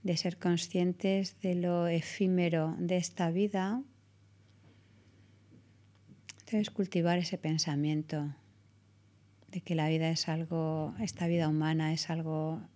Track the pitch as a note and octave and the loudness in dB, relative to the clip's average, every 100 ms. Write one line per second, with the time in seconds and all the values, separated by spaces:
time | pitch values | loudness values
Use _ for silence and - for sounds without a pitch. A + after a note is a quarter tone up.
0 | G3 E3 F#3 E3+ F3 E3+ E3+ F3+ F3+ F3+ | 0 0 -2 -2 0 2 0 0 0 0
1 | G3 F#3+ F#3+ - F#3+ F3+ F3 F3 E3+ E3+ | 0 2 0 -4 -2 0 0 2 2 0
2 | - - F#3+ F3+ F3 E3 D#3+ E3+ F3 F3+ | -2 0 2 4 4 2 0 -2 0 0
3 | E3+ - E3+ E3+ G#3 G3+ F#3+ A#3 C#4 - | -2 -2 0 2 0 0 -2 -4 -8 -18
4 | _ _ - - - - - - - - | _ _ -20 -20 -20 -20 -20 -20 -20 -20
5 | - - - - - - - - - _ | -20 -20 -20 -20 -20 -20 -20 -20 -20 _
6 | - - - - - G#3+ G#3+ - F#3 F3+ | -20 -20 -20 -20 -4 -2 -2 -4 -2 0
7 | E3+ F3 E3+ F3+ D#3 D#3+ E3 C#3+ D3+ D3+ | 2 2 0 -4 -2 -2 0 0 0 0
8 | D3+ D3+ D3 C#3 - _ _ _ _ _ | -2 -4 -6 -8 -18 _ _ _ _ _
9 | _ _ _ _ - F3+ - E3 D#3 D#3+ | _ _ _ _ -12 -12 -2 0 2 2
10 | D#3+ E3 - D#3+ E3 E3 D#3+ D#3 D#3 F#3+ | 2 0 0 -2 -2 -2 0 -2 -4 -4
11 | G#3+ - E3+ E3+ D#3 D#3 D#3 D#3+ D#3 D#3+ | -6 -2 0 2 4 2 2 2 0 -2
12 | - D#3+ D#3+ D#3 D#3 D#3+ E3 | -2 -4 -2 -2 -2 -4 -10